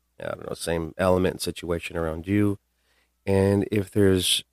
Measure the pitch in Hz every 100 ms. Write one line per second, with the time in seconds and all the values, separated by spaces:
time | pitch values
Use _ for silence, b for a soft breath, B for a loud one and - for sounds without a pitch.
0 | _ - 50 50 50 - 82 85 80 -
1 | 92 92 92 - 90 - 82 85 - 87
2 | 82 80 85 104 104 98 _ _ _ _
3 | _ _ 101 98 98 101 - 107 98 107
4 | 98 92 - - -